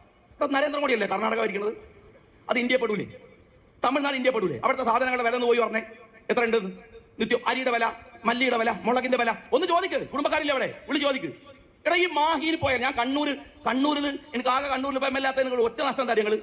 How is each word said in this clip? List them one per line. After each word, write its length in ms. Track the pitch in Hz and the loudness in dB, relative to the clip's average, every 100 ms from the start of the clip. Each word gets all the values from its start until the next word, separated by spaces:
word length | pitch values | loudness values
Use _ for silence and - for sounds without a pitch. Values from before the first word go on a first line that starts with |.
| - _ _ | -20 _ _
ഇപ്പൊ 160 | - 285 | -6 -2
നരേന്ദ്രമോദി 460 | 269 294 294 285 | 0 0 0 0
അല്ലേ 160 | 233 196 | 0 0
കർണാടക 320 | 196 220 226 | -2 0 0
ഭരിക്കുന്നത്? 340 | 220 196 208 247 - - - - - - - | -2 -2 -4 -6 -14 -20 -20 -20 -20 -16 -2
അത് 80 | 240 | 0
ഇന്ത്യ 180 | 240 254 | 2 2
പെടൂലേ? 300 | 233 202 113 - - - - - - _ | 2 0 -4 -10 -20 -20 -20 -20 -20 _
തമിഴ്നാട് 320 | 247 285 285 269 | 0 2 0 2
ഇന്ത്യ 140 | 254 | 2
പെടൂലേ? 300 | 226 185 131 | 2 0 0
അവിടുത്തെ 200 | 240 262 | 0 2
സാധനങ്ങളുടെ 400 | 233 226 254 254 | 2 2 2 2
വില 100 | 233 | 0
ഒന്ന് 120 | 247 240 | 2 2
പോയി 120 | 233 | 2
പറഞ്ഞേ, 240 | 220 220 220 - - - - | 2 -2 -6 -14 -20 -12 -2
എത്ര 140 | 233 | 0
ഉണ്ട് 120 | 233 226 190 185 - - - - | 2 2 -2 -10 -18 -20 -18 -6
നിത്യം? 180 | 220 233 - | 0 0 0
അരിയുടെ 240 | 254 254 | 0 0
വില, 220 | 233 226 - - - | 0 0 -4 -14 -4
മല്ലിയുടെ 320 | 220 240 254 240 | -2 2 2 2
വില, 140 | 226 208 | 0 0
മുളകിന്റെ 340 | 202 254 247 247 | 0 0 2 0
വില 160 | 233 202 - | 0 -2 -2
ഒന്ന് 140 | 254 349 | 0 2
ചോദിക്ക്. 420 | 349 381 285 - | 2 0 -2 -4
കുടുംബക്കാരില്ലേ 460 | 262 294 311 294 | -2 0 0 0
അവിടെ? 200 | 269 202 - - | 0 -2 -6 -4
വിളി 100 | 285 | 0
ചോദിക്ക്. 280 | 285 262 - - - - - _ 302 | 0 0 -6 -10 -20 -20 -20 _ 0
എടാ, 100 | 349 | 2
ഈ 100 | 359 | 2
മാഹിയിൽ 500 | 302 302 320 311 320 | 2 2 2 0 0
പോയാൽ, 220 | 277 247 | 0 0
ഞാൻ 140 | 254 | 0
കണ്ണൂര്, 440 | 254 240 285 294 277 - - - | -2 -2 0 -2 -4 -10 -8 -2
കണ്ണൂരിൽ 520 | 247 294 285 285 277 - | 0 2 0 -2 -6 -8
എനിക്ക് 160 | 247 254 | -4 0
ആകെ 180 | 254 285 | 0 0
കണ്ണൂരിൽ 280 | 262 277 262 | -2 -2 -2
ഇപ്പൊ 120 | 269 | -2
എം 100 | 262 | 0
എൽ 80 | 269 | 0
എ 20 | |
ആത്ത 200 | 262 262 | 0 0
ഒറ്റ 340 | 247 233 233 | 0 0 0
നഷ്ടം 300 | 285 254 247 | -2 -2 0
എന്താ? 240 | 220 208 214 | 0 2 -2